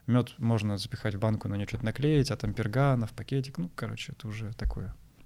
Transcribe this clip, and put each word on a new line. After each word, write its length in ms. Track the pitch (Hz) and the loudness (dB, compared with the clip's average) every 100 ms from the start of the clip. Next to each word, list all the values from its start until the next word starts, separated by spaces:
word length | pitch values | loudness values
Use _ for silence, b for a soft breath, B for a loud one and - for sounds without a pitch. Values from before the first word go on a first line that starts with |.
| - | 2
мед 280 | 123 123 - | 2 2 0
можно 400 | 117 113 104 101 | 2 4 2 0
запихать 360 | - - 107 | -4 -4 -2
в 40 | 101 | 0
банку, 300 | 110 107 101 | 2 2 0
на 80 | 101 | -2
нее 100 | 101 | -2
что-то 180 | 110 | -2
наклеить, 460 | 110 - 143 151 131 | -2 0 4 4 4
а 60 | 110 | 0
там 160 | 104 | -2
пергана 520 | 98 107 123 139 127 110 | -2 0 2 4 4 2
в 60 | |
пакетик, 460 | - 104 135 135 - | -4 -4 -2 -2 -4
ну, 120 | 175 | -6
короче, 380 | - 113 110 - | -6 -6 -6 -8
это 160 | 131 113 | -10 -8
уже 240 | 104 107 | -6 -8
такое. 400 | - - - 95 - - - | -4 -2 -2 -6 -10 -16 -20